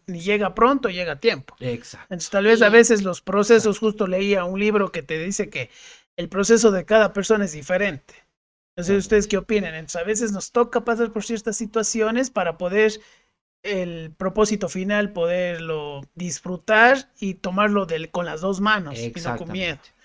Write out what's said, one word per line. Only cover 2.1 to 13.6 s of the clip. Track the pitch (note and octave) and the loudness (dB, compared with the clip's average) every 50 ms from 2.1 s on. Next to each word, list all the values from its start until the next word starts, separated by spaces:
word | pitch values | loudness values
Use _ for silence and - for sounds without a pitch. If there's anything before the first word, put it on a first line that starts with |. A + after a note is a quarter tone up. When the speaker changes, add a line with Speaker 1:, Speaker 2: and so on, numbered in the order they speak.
| F#3+ E3+ - - | -10 -10 -8 -2
Speaker 1:
tal | - G3 G3 | -2 2 4
vez | G#3+ A3+ A3 | 6 6 6
a | A3+ G#3 | 6 8
Speaker 3:
Sí. | G#3+ | 8
Speaker 1:
veces | A#3 A#3 A#3 A3+ G#3 G2+ | 8 8 8 4 2 2
los | F#3+ F3 - | -2 -6 -6
procesos, | - - F#2 G2+ G#2 G3+ A#3 A3 G#3+ G#3+ G3 - | -6 -4 0 0 4 6 6 6 6 2 -2 0
Speaker 2:
Exacto. | A3 | -2
Speaker 1:
justo | A3 G#3 - G#3 F#3 | -2 0 0 -2 -2
leía | F#3 F#3 G3 G3+ G3+ F#3+ F3 | 0 -2 0 0 0 0 0
un | F3 F#3 G3 | -2 -4 0
libro | G#3 G#3+ G#3+ G#3 D#3+ D3 | 0 2 2 2 0 0
que | - E3+ C#3 | -4 -8 -8
te | - D#3 D#3+ | -6 -6 -6
dice | E3 F#3+ G3 - F#3 - | -6 -6 -4 -6 -6 -6
que | - D3+ A#2+ - _ - - - - - _ _ _ - | -6 -10 -10 -10 _ -20 -20 -20 -20 -20 _ _ _ -10
el | F3 E3 | -10 -6
proceso | - F#3+ G3+ F#3+ A3+ A3+ A#3 A3 | -2 -2 4 4 4 6 6 4
de | G3 F#3 D#3 | 4 4 0
cada | - - A3 G#3+ G3 - | 4 4 4 4 4 2
persona | G3+ F#3 - A3 G#3 G3+ | -2 0 2 2 2 2
es | F3 D3+ | -2 -4
diferente. | D3+ C3+ - F3+ F#3 G3+ G3 D#3 C3 _ _ - - _ _ _ _ _ _ _ _ _ _ - | -10 -6 -2 -2 0 0 -2 -4 -6 _ _ -20 -20 _ _ _ _ _ _ _ _ _ _ -12
No | - F3 | -8 -2
sé | F3 | 0
Speaker 2:
Claro. | G3 G3+ | 0 0
Speaker 1:
ustedes | F#3+ - A3 G#3 G3+ G#3 | 2 2 2 2 2 2
qué | G3+ F#3+ | -2 -4
opinan. | F#3 - A3 G#3 G3 E3+ D#3+ | -2 0 -2 0 -2 -2 -8
Entonces, | D#3+ D#3+ D3 - F3 | -10 -12 -10 -8 -6
a | E3+ | -4
veces | G3 G#3+ G#3 A#3+ A3 | -4 -2 -2 -2 -4
nos | G3+ F#3 - - | -4 -6 -8 -4
toca | - A#3+ A#3+ A#3+ - A#3+ A#3+ | 0 0 0 0 0 -4 -2
pasar | B3 A#3 A3 A#3 A3 | -2 -2 -2 -2 -4
por | A3 A3 G3+ | -4 -8 -6
ciertas | - A#3 G#3+ - A#3 G#3 - | -6 -6 -6 -4 -6 -6 -6
situaciones | A3+ G#3 - A3+ G#3+ - - A3+ G#3+ A3 A3+ B3 C4 - | -6 -4 -4 -2 -2 -2 -2 0 0 0 0 -2 -2 -2
para | - G#3 F3+ E3+ E3 - | -2 -4 -2 -2 -4 -4
poder | F3+ F3+ F#3+ G#3 A3 G#3+ G#3+ G#3+ - _ _ _ _ _ _ _ _ _ _ _ | -6 -2 2 2 2 2 2 -2 -16 _ _ _ _ _ _ _ _ _ _ _